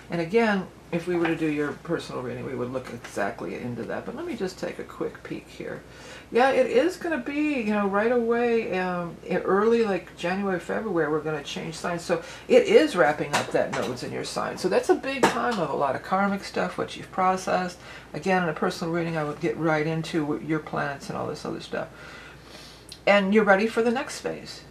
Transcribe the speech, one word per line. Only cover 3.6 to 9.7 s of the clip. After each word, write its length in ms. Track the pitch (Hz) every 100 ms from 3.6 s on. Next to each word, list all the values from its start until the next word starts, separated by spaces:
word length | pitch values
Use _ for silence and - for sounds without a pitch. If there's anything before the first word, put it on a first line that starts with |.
| 123 117
that. 220 | 110 92 -
But 100 | 240
let 100 | 349
me 100 | 277
just 220 | 185 -
take 200 | 175 -
a 60 |
quick 380 | - - 156 -
peek 240 | - 160 -
here. 360 | - - - - - - - -
Yeah, 200 | 233 269
it 160 | 262 254
is 300 | 240 320 -
gonna 220 | 339 302
be, 360 | 254 285 302
you 180 | 277 214
know, 140 | 208 202
right 260 | 196 226
away, 680 | 247 226 233 240 226 220 185
um, 380 | 185 180 170 160 -
e-, 100 | 185
early, 480 | - 190 220